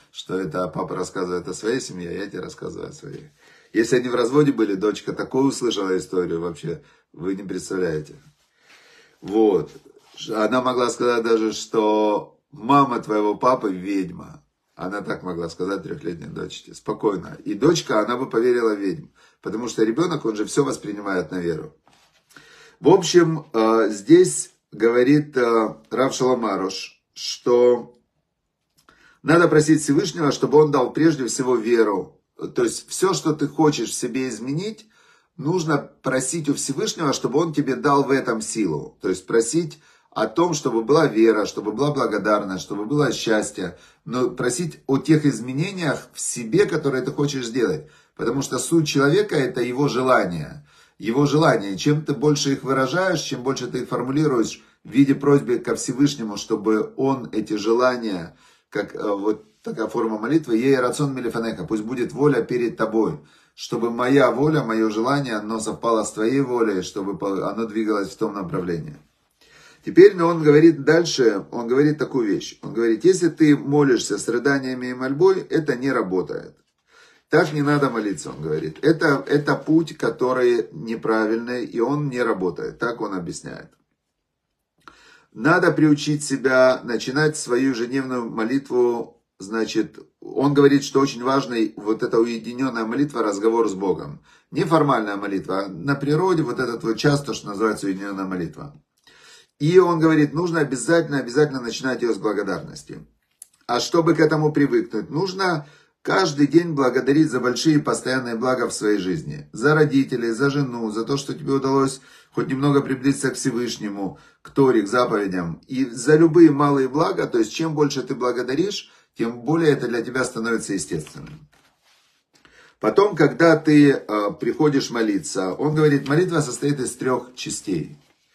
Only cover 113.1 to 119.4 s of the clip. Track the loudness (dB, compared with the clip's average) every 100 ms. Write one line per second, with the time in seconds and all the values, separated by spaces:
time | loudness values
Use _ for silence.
113.1 | 0 -2 -2 -4 -2 -4 -6 -8 -6 -8
114.1 | -8 _ _ -4 2 4 4 2 2 2
115.1 | 0 -2 -4 -6 -8 -8 -4 -4 -2 4
116.1 | 6 6 10 8 8 2 2 2 0 0
117.1 | 0 -2 0 0 -2 -4 0 0 0 -6
118.1 | -4 -2 -2 -2 0 -2 -4 -12 _ _
119.1 | -6 -6 -4